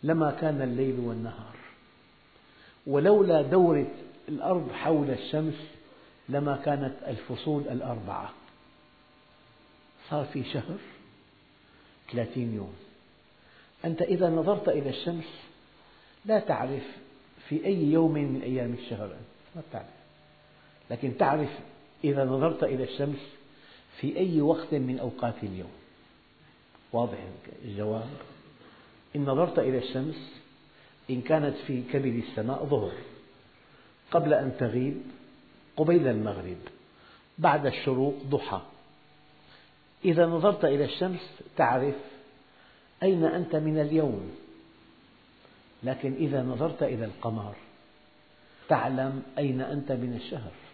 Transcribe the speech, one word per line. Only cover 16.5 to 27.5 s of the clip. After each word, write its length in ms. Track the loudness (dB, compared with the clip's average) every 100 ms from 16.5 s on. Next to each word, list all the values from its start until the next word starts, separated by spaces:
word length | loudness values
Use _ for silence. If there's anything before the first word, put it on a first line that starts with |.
| -2 0 -4 -8 -16 -20 -20 -20 -20 -6
في 160 | -2
أي 200 | 0 2
يوم 280 | 4 6 6
من 300 | 2 0 -2
أيام 300 | -2 -2 -2
الشهر، 320 | -6 -8 -8
أنت 120 | -8 -12 -18 -20 -18 -16
ما 60 | -12
بتعرف، 180 | -14 -14 -20 -20 -20 _ _ _ -20 -20 -20 -10
لكن 260 | -4 -4 2
تعرف 320 | 4 4 0 -6 -16 -20 -20 -2
إذا 200 | 0 2
نظرت 400 | 2 4 2 2
إلى 200 | 0 0
الشمس 340 | -4 -2 -4 -4 -10 -20 -20 -20 -20 -20 -20 -6
في 160 | -4 0
أي 240 | 2 4
وقت 340 | 4 2 0
من 240 | -2 -2 -2
أوقات 360 | -6 -4 -4 -4
اليوم. 300 | -8 -8 -12 -16 -20 -20 -20 _ _ _ -20 _ _ -20 _
واضح 260 | 0 0 -2 -12 -14 -18